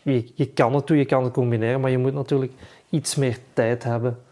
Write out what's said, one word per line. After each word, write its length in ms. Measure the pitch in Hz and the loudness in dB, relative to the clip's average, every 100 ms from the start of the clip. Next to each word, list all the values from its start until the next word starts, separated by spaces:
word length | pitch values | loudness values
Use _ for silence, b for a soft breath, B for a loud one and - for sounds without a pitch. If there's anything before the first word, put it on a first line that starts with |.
Je, 300 | 147 127 117 - | -2 -2 -2 -4
je 100 | 135 | -2
kan 260 | - 120 139 | 2 2 2
het 120 | 139 | 2
doen, 100 | 151 | 2
je 80 | 131 | 4
kan 180 | 135 | 2
het 100 | 127 | 0
combineren, 480 | 131 123 117 113 135 | 0 0 0 0 0
maar 100 | 131 | 0
je 60 | 127 | 0
moet 160 | 131 | 0
natuurlijk 380 | 143 135 143 127 B B B _ | -2 -2 -2 -2 B B B _
iets 260 | 156 - 143 | -4 -2 0
meer 220 | 131 120 - | 0 -2 -4
tijd 300 | - 113 120 | -2 0 0
hebben 340 | 123 117 123 120 b | -2 -2 -2 -6 b